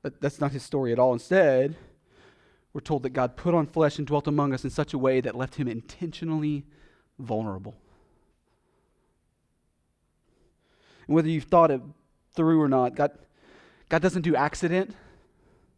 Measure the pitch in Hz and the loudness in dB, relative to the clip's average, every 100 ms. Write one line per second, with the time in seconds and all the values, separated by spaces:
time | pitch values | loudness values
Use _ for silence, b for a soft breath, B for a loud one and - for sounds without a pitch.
0 | - - 139 - 147 139 - 143 127 117 | -10 -6 -6 -4 -6 -6 -6 -4 0 2
1 | 127 120 - 185 160 131 143 160 - _ | 2 2 0 4 6 4 0 -4 -20 _
2 | _ b b b b b b 139 - 147 | _ b b b b b b -14 -4 -4
3 | 131 131 123 - 175 170 151 165 151 151 | -2 -2 -4 -2 0 0 0 0 0 0
4 | 135 147 147 147 143 131 135 139 147 139 | -2 -2 0 0 0 -2 -6 -6 -4 0
5 | 131 131 123 113 131 - 127 113 - - | 2 2 -2 -6 -8 -6 -6 -6 -12 -12
6 | 175 - 165 156 151 147 - b b b | -12 -8 -4 -2 -2 -4 -8 b b b
7 | b - 120 110 110 95 104 - _ _ | b -16 -6 -4 -4 -8 -12 -20 _ _
8 | _ _ _ _ _ _ _ _ _ _ | _ _ _ _ _ _ _ _ _ _
9 | _ _ _ _ _ _ _ _ _ _ | _ _ _ _ _ _ _ _ _ _
10 | _ _ _ _ _ _ b b b b | _ _ _ _ _ _ b b b b
11 | - 156 160 160 - 180 165 131 127 - | 0 0 2 -2 2 6 6 2 -6 -20
12 | _ _ _ - 160 160 147 131 123 - | _ _ _ 0 4 4 4 2 2 0
13 | - - _ b b b b b _ 165 | -2 -2 _ b b b b b _ 0
14 | 180 185 165 139 147 - 175 180 196 - | 0 0 0 2 0 -2 -2 -2 -4 -10
15 | b b b b b b b | b b b b b b b